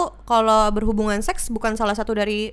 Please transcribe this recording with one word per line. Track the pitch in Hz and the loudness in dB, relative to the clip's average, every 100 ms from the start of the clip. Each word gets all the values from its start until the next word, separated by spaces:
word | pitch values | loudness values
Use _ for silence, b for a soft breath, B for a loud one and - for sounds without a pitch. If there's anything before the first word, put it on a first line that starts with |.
| 339 - | 0 -4
kalau | - 233 220 220 214 | 0 2 4 4 4
berhubungan | 208 214 214 214 208 | 2 0 0 0 0
seks | 220 381 - | -2 -2 -4
bukan | 226 226 220 | -4 -2 -2
salah | 214 | -2
satu | 208 214 | -2 -2
dari | 214 208 208 214 | -2 -2 -2 -6